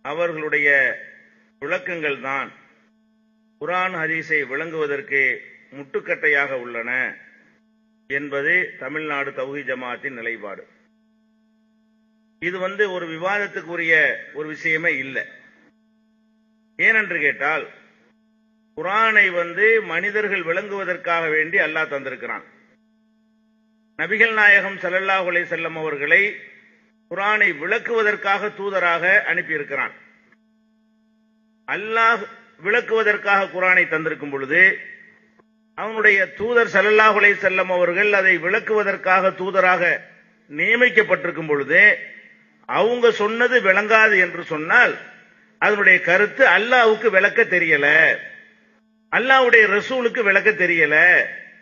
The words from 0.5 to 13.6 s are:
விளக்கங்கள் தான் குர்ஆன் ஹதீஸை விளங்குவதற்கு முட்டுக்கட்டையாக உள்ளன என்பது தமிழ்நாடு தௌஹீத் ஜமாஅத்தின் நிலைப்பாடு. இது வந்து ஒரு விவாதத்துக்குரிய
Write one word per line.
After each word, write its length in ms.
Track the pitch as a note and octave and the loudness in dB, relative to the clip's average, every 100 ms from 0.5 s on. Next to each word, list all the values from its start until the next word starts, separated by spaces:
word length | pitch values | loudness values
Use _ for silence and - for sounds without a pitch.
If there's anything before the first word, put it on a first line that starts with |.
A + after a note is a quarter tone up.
| D3 D3 C#3 B2+ A2 - - _ _ _ _ | 0 2 2 0 -4 -14 -20 _ _ _ _
விளக்கங்கள் 600 | C#3+ F3+ F#3 F3 D3+ C3+ | -8 -6 -6 -6 -6 -6
தான் 320 | C3 C3+ A#2 - _ _ _ _ _ _ _ _ _ _ | -6 -6 -8 -14 _ _ _ _ _ _ _ _ _ _
குர்ஆன் 340 | D3+ F3+ F#3 F3 | -6 -4 -4 -4
ஹதீஸை 520 | D#3 D#3+ D3+ D#3 B2+ | -4 -6 -4 -4 -4
விளங்குவதற்கு 880 | C#3 E3 D#3+ D3 C#3+ C#3 C#3 C3+ A#2+ - - _ | -8 -8 -6 -4 -4 -4 -2 0 -4 -12 -20 _
முட்டுக்கட்டையாக 800 | C3+ C#3 - D#3 E3+ D#3 C#3+ C#3 | -20 -10 -10 -6 -4 0 0 -2
உள்ளன 640 | C3+ A#2+ A#2+ A#2 B2+ A#2+ - - _ _ _ _ _ _ _ _ | -6 -8 -10 -6 -6 -6 -10 -20 _ _ _ _ _ _ _ _
என்பது 680 | C#3 C#3+ C#3 D3 F3+ D#3+ - | -8 -6 -6 -2 -2 -4 -10
தமிழ்நாடு 520 | C3+ D#3 D#3 C#3+ C#3 | -12 -10 -8 -6 -6
தௌஹீத் 380 | C3+ C3 C#3+ C3 | -8 -10 -10 -8
ஜமாஅத்தின் 480 | B2+ B2 A#2+ C#3 B2 | -8 -8 -10 -12 -10
நிலைப்பாடு. 480 | A#2 A2+ G2+ F#2 - _ _ _ _ _ _ _ _ A3 _ _ _ _ _ _ _ _ | -10 -10 -14 -16 -20 _ _ _ _ _ _ _ _ _ _ _ _ _ _ _ _ _
இது 200 | E3 F#3 | -8 -6
வந்து 320 | F#3 G3+ G#3 | -6 -2 -2
ஒரு 160 | F3+ E3+ | -2 -8
விவாதத்துக்குரிய 1080 | D#3+ F3+ G#3 G3+ G3 | -6 -4 -2 -4 -8